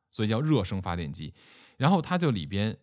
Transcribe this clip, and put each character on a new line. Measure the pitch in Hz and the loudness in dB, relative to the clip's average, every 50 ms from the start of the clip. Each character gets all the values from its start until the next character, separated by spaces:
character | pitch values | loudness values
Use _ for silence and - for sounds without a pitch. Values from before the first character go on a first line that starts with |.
| _ _ | _ _
所 | _ - 110 | _ -2 0
以 | 107 | 0
叫 | 110 113 | 2 0
热 | 151 156 151 117 95 | 2 2 2 2 2
声 | 92 101 95 | 0 -4 -6
发 | 92 92 87 | -4 -4 -4
电 | 87 82 71 | -4 -6 -6
机。 | - - 78 76 - - - - - - - - _ _ | -8 -10 -12 -14 -14 -18 -20 -20 -20 -20 -20 -20 _ _
然 | 131 156 | 2 4
后 | 196 175 | 4 4
他 | 151 - 180 180 | 2 0 -2 0
就 | 175 151 | 2 2
里 | 117 95 76 | 0 0 -2
边 | 69 90 101 104 110 - - | -2 -2 -2 -2 -2 -2 -6